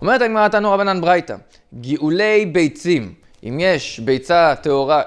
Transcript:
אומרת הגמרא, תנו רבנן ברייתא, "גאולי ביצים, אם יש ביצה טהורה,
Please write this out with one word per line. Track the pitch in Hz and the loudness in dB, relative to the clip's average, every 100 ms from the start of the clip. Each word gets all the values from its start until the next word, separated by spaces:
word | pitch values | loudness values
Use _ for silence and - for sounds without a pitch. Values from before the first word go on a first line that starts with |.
אומרת | 180 247 | 0 2
הגמרא, | 233 220 208 | 2 2 2
תנו | 214 208 | 2 2
רבנן | 196 202 185 | 0 0 0
ברייתא, | 165 180 - 101 - _ _ 120 | 2 0 0 -12 -16 _ _ -16
"גאולי | 120 147 156 175 214 214 202 | -6 -4 -2 0 2 2 2
ביצים, | 175 156 - 170 160 101 - _ _ | 0 0 -2 -2 -2 -2 -14 _ _
אם | 110 139 | -10 -2
יש | 185 160 - - | 0 -2 -4 -8
ביצה | 113 131 131 170 160 131 | -2 -2 2 2 2 0
טהורה, | 151 139 135 151 | -2 -2 2 0